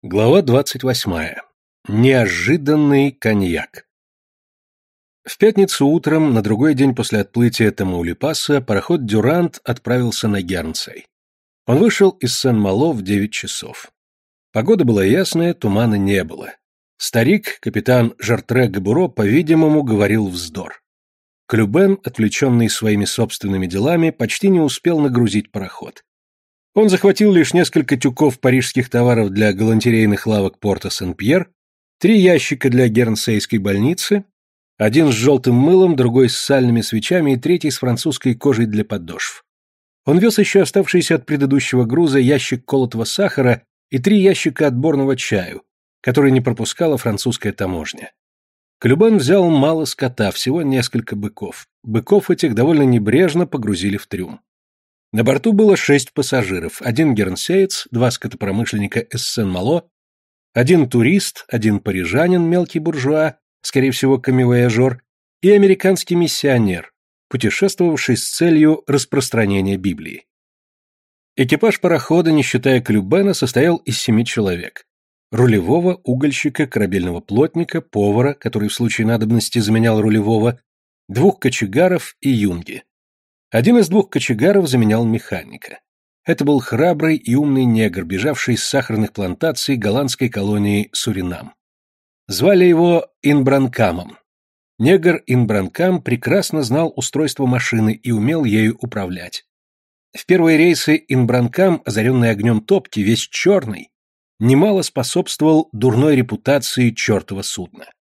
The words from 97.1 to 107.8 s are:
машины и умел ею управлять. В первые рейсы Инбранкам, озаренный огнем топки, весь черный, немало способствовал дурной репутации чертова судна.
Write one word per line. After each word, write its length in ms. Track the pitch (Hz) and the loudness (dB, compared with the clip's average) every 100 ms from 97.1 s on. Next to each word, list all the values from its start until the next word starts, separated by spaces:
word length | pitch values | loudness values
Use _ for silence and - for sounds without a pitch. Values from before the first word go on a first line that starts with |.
| 139 151 - 131 | -2 -4 -2 -2
машины 480 | 127 - 113 107 | 0 -2 0 0
и 180 | 110 120 | -2 -4
умел 320 | 113 113 160 | -2 0 -2
ею 340 | 127 107 107 120 | 0 0 0 -2
управлять. 640 | 120 107 92 92 87 - _ _ _ _ _ _ _ | -8 -8 -8 -10 -12 -16 _ _ _ _ _ _ _
В 120 | - - | -20 0
первые 320 | 180 165 156 | 2 4 4
рейсы 440 | 170 160 - 151 _ | 4 2 0 -2 _
Инбранкам, 720 | 131 120 123 120 - 190 170 - | 0 0 0 0 0 0 0 -4
озаренный 460 | 104 110 127 117 | -2 0 2 0
огнем 280 | 104 113 110 | 0 0 0
топки, 400 | - 196 - 107 | 0 -2 -2 -4
весь 300 | 101 113 - | 0 0 -2
черный, 640 | - 175 202 117 92 - _ _ _ _ _ | -2 0 0 -2 -12 -14 _ _ _ _ _
немало 420 | 113 135 208 196 | 2 4 4 0
способствовал 880 | - - 123 175 - - 156 156 - | -2 -6 -4 -4 -4 0 2 2 0
дурной 460 | 107 131 113 151 139 | -2 0 2 2 2
репутации 760 | 123 104 - 143 117 - 123 | 0 -4 -2 -2 -2 -2 -2
чертова 520 | 110 - 101 - 98 | -2 -2 -2 -4 -10
судна. 420 | - - 87 - | -10 -12 -14 -18